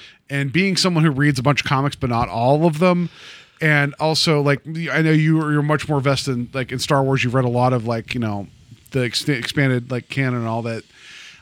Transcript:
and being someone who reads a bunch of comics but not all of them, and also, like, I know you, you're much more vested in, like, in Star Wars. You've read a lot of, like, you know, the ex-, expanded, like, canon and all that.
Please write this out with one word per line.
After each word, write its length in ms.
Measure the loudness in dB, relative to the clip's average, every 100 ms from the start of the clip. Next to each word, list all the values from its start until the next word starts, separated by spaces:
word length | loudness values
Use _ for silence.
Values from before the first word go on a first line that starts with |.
| -20 -20 -8
and 220 | -4 -2
being 240 | 0 2 2
someone 260 | 2 4
who 80 | 2
reads 260 | 4 2 2
a 40 |
bunch 180 | 0 0
of 60 | 0
comics 280 | 0 0 -2
but 140 | -2
not 200 | -2 -2
all 360 | 0 2 4 2
of 140 | 2
them, 300 | 2 2 -2 -8 -20 -20 -20 -4
and 320 | 0 2 0 -2
also, 420 | -2 0 0 2
like, 200 | 2 0 -4 -8 -2
I 120 | 0
know 80 | 2
you, 260 | 4 4 2 2
you're 100 | 0
much 260 | 2 0 0
more 140 | 0
vested 320 | 0 0 -2 -4
in, 140 | -4
like, 180 | -6 -6
in 80 | -6
Star 240 | 0 2
Wars. 200 | 2 0
You've 120 | 0 0
read 100 | 0
a 40 |
lot 240 | 2 2
of, 120 | 0 -2
like, 280 | -4 -6 -4
you 40 |
know, 280 | -4 -4 -10 -18 -20 -20 -6
the 120 | -4 -2
ex-, 240 | -2 -2
expanded, 640 | -2 -2 -2 0 0 -4
like, 180 | -8 -6
canon 300 | -4 -2 -2
and 80 | -4
all 140 | -4
that. 200 | -6 -8 -12 -20 -20 -20 -20 -20